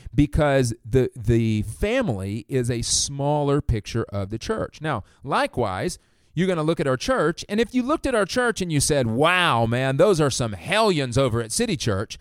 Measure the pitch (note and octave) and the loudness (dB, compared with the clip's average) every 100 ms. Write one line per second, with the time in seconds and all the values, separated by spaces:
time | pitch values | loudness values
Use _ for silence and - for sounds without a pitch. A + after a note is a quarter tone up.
0 | - - C#3+ - D3 C3+ B2 A2+ A2+ C3 | -6 0 2 4 4 4 2 -2 0 2
1 | B2+ B2+ G#2+ A#2 A2+ A2 G#2 - G#3 B3 | 2 -2 0 2 2 0 -2 -2 0 0
2 | A3+ G2+ F#2+ G#2+ - C3+ A#2+ A#2+ A2+ - | 0 -2 -4 -8 -4 -4 -2 -2 -2 -2
3 | - C#3 C#3+ D3+ C#3+ C#3+ - A2 - A#2+ | -2 -2 -2 0 2 0 0 -2 -2 -4
4 | - G2+ F#2+ A2+ - A3 - - D#3 A#2+ | -4 -4 -6 -8 -6 -6 -6 -6 -4 -4
5 | - _ C3 F#3+ C#4 - A2 F#2 D3+ - | -6 _ -4 -2 -2 -2 -2 -2 -6 -8
6 | _ _ _ - F#3 F3 D#3 E3 D3 C3 | _ _ _ -2 0 0 0 0 0 -2
7 | - C4 E3+ E3+ - G#3 A#3 B3+ B3 E4 | 0 0 0 -2 -4 -2 0 -2 0 -2
8 | C#4+ A#3 F#3+ B3+ A#3+ - F3+ D3 - D3 | 0 0 0 0 0 -2 -2 0 2 2
9 | A#2 A2+ D#3 F3+ E3+ B2 A2+ A#2+ C3+ C3+ | 2 2 2 4 4 2 2 0 0 4
10 | F#3+ E3+ D3 - A#2 G2 C3 G3+ A3 E3 | 4 6 2 0 -4 -6 -2 2 2 2
11 | C3 A#2+ C3+ A2+ A2+ - A#3+ E3 - G2 | 0 0 2 0 -4 -2 -2 0 0 -2
12 | A2 - | -4 -10